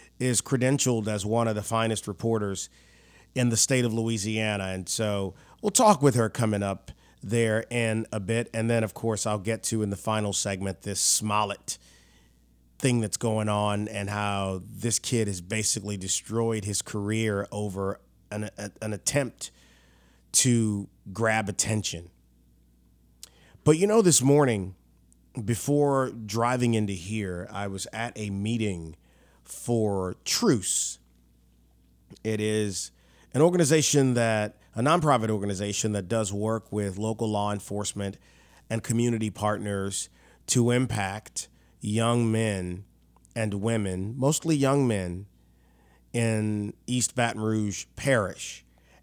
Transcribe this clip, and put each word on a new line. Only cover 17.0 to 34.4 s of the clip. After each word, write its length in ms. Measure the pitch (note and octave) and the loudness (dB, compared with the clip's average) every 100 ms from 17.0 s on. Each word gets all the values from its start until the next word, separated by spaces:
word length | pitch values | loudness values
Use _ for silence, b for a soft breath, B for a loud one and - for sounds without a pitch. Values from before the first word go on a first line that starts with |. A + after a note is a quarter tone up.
| G2+ A2 A2+ G2+ G2+ | -2 0 0 -2 -4
over 480 | G#2 G#2 F#2+ G2 - _ _ - | -6 -6 -4 -4 -6 _ _ -10
an, 180 | G#2 G#2+ - | -8 -8 -8
a, 140 | G#2 - | -12 -8
an 100 | G#2+ | -8
attempt 600 | G2+ - C#3+ C3 - - b b b b b b b b | -6 -2 -2 -2 -6 -16 b b b b b b b b
to 580 | - C3 A#2 A2 G2+ G2+ _ - | 2 4 4 2 0 -6 _ -12
grab 340 | F#2+ A2+ A2 G#2 | 0 2 2 0
attention. 640 | - - G#2+ - E2+ F2 _ _ _ _ _ _ _ _ _ _ _ - B B B | -2 0 0 -2 -6 -12 _ _ _ _ _ _ _ _ _ _ _ -20 B B B
But, 140 | D3+ D#3+ | 4 6
you 80 | G3+ | 6
know, 160 | A3+ | 6
this 220 | F#3 C#3+ | 6 6
morning, 500 | C3 D3 C3+ G#2 F#2 - _ _ _ _ _ B2 G#2 | 6 6 6 2 -2 -10 _ _ _ _ _ -8 -2
before 640 | A2+ - D3 C#3+ C3+ B2+ | -2 2 4 4 4 0
driving 640 | B2 G#2+ A2 A#2+ B2+ A#2+ | -4 -4 0 2 2 2
into 200 | A2+ G#2 | 2 0
here, 540 | F#2 F#2 A2 G2 F2 F#2 | -4 -6 -4 -4 -6 -8
I 160 | G2 G2+ | -8 -6
was 180 | F#2+ - | -8 -8
at 200 | A2 A#2 A2 | -6 -8 -6
a 160 | G#2 | -6
meeting 640 | G2 G#2+ A#2+ G#2 F2 D#2+ - b b b b | -4 -2 0 -2 -4 -8 -16 b b b b
for 720 | - - - A#2 G#2+ G2 F#2 - - | -20 -10 -2 0 0 0 -4 -6 -4
Truce. 720 | - A3+ A#2 - - - - _ _ _ _ _ _ _ _ _ _ - - | 0 2 2 0 -2 -4 -8 _ _ _ _ _ _ _ _ _ _ -20 -8
It 180 | A2 G#2+ | -4 -2
is 480 | G#2+ G#2+ G#2 F#2+ - b b b b | 0 0 -2 -4 -10 b b b b
an 120 | B2+ | 4
organization 720 | E3+ F3+ C#3 D#3 - D3 C3 A#2+ | 4 6 4 4 4 4 4 4
that, 420 | A2+ A2 | 2 2